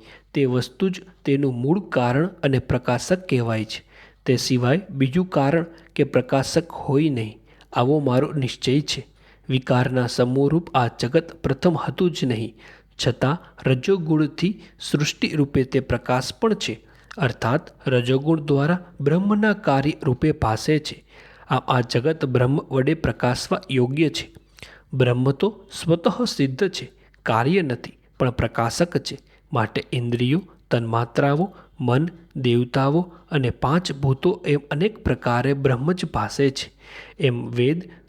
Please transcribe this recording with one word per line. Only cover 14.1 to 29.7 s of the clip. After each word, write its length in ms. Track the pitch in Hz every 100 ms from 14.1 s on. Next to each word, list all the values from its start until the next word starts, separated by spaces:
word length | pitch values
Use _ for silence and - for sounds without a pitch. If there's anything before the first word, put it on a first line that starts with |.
| 156 151 - 175 - - -
સૃષ્ટિ 480 | - 147 147 - -
રૂપે 360 | 156 143 143
તે 160 | 127 139
પ્રકાશ 540 | 131 123 - 127 127 -
પણ 140 | 226
છે. 260 | 214 - 107 - - - -
અર્થાત 720 | 143 - 113 139 - - -
રજોગુણ 520 | 127 120 135 147 165
દ્વારા 380 | 147 139 143 180 - -
બ્રહ્મના 520 | 135 160 202 208 214
કાર્ય 400 | 202 - 139 139 156
રૂપે 300 | - 123 156
ભાસે 460 | 151 113 110 - 156
છે. 260 | 151 - - - - - -
આમ 140 | 135 -
આ 120 | 131
જગત 440 | 117 127 131 160
બ્રહ્મ 360 | 139 123 123 143 -
વડે 240 | 135 131
પ્રકાશવા 640 | 160 127 117 123 123 - 185 -
યોગ્ય 380 | 131 123 139 156
છે. 220 | - - - _ - - - _
બ્રહ્મ 360 | 135 127 123 127
તો 360 | 139 196 220 -
સ્વતઃ 500 | - - 170 233 -
સિદ્ધ 460 | 240 - 139 127 190
છે, 240 | 185 - - _ _
કાર્ય 400 | - 113 120 190
નથી, 360 | 156 120 - - _ _
પણ 120 | 127
પ્રકાશક 680 | 120 117 - 117 - 180 -
છે. 200 | - 139 - _ _
માટે 340 | - 110